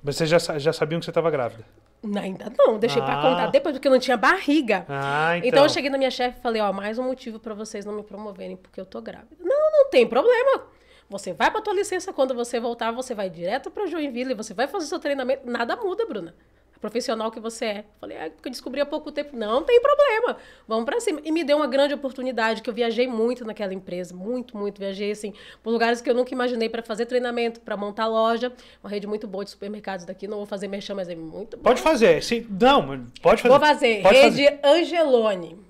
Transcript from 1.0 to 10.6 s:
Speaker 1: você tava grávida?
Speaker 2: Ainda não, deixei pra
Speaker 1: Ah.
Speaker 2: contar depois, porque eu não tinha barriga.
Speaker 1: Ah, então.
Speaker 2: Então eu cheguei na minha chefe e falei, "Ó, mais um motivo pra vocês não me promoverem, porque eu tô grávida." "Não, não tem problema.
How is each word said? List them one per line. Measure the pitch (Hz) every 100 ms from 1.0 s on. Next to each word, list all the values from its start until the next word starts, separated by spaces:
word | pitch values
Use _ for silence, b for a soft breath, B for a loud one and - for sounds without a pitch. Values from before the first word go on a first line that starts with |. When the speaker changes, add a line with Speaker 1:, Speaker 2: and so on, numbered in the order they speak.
| 165
Speaker 1:
você |
tava | 170 160
grávida? | 151 120 - - _ _ _ 220 202
Speaker 2:
Ainda | 185 190 220 247
não, | 554 220
deixei | 202 -
pra | - -
Speaker 1:
Ah. |
Speaker 2:
contar | 285 262 -
depois, | 277 330 262
porque | 285
eu |
não | 254
tinha | 254 247
barriga. | 262 370 339 294 240 196 170
Speaker 1:
Ah, | 139 139 143 160 170
então. | 214
Speaker 2:
Então | 247
eu | 294
cheguei | 349 277
na | 269
minha | 262
chefe | 254 247 247
e |
falei, | - 220
"Ó, | 208
mais | 196 202 220
um |
motivo | 254 254 240 220
pra | 226
vocês | 208 214 208 202
não |
me | 208
promoverem, | 208 196 214 190 185 185
porque | _ -
eu | 190
tô | 233
grávida." | 226 202 _ _
"Não, | 349 554 622
não | 622 554
tem | 277 226
problema. | 233 403 480 539 523